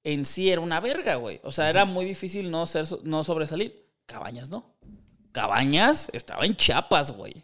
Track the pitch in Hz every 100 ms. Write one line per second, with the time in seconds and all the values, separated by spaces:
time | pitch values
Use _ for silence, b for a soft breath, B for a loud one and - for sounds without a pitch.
0 | 151 147 135 185 185 170 170 165 233 311
1 | - 131 113 82 - - 156 180 196 180
2 | 185 185 185 202 180 165 170 160 156 -
3 | 156 156 151 160 151 160 233 - _ _
4 | - - 76 120 131 214 - _ - -
5 | _ _ _ - 104 110 135 151 233 311
6 | - 117 - - 165 208 - 135 - 170
7 | 139 101 - -